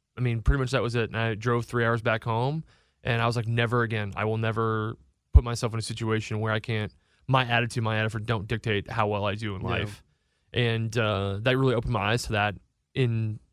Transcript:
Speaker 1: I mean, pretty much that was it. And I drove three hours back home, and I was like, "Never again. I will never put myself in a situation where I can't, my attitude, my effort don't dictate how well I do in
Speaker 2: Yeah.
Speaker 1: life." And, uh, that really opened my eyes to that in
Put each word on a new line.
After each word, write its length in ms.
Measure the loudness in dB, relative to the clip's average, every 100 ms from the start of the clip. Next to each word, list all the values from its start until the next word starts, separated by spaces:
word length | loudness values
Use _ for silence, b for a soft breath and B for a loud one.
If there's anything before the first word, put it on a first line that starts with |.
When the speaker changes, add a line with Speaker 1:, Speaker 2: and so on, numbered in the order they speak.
| _ -4
Speaker 1:
I 40 |
mean, 220 | -2 2
pretty 160 | 4 4
much 140 | 2
that 100 | 0
was 140 | 2 0
it. 140 | -2
And 60 | -2
I 200 | -2 -2
drove 280 | 0 0 0
three 180 | 0
hours 180 | 2 2
back 220 | 0 0
home, 400 | 0 -2 0 -2 -6 b b _
and 180 | -2 0
I 40 | 0
was 100 | 0
like, 100 | 0
"Never 360 | 0 2 2
again. 300 | 0 -2 -4 -2
I 80 |
will 120 | -2 0
never 600 | 0 0 0 0 -2 -6 _ _ _
put 120 | 6
myself 280 | 6 2 -2
in 40 | -2
a 40 |
situation 580 | -4 -4 0 0 -2 -2
where 120 | 0
I 60 | -2
can't, 340 | -2 -4 -4 -10 _ _ 0
my 160 | 0 2
attitude, 380 | 2 0 -2
my 160 | -2 0
effort 220 | -2 -2 -2
don't 220 | -4 -2
dictate 420 | -4 0 -2 -2
how 160 | -2 0
well 180 | 0
I 120 | -2 -2
do 180 | -4
in 80 | -6
Speaker 2:
Yeah. 60 | -4
Speaker 1:
life." 340 | -2 -4 -8 _ _ _ _ _
And, 460 | -2 0 0 -2 0
uh, 400 | 0 0 -2 -2
that 140 | 0 2
really 180 | 4 2
opened 160 | 0
my 80 | 0 2
eyes 120 | 0
to 80 | 0
that 240 | 0 0 -2 -12 _ _
in 440 | -2 0 0 -2 -6 -12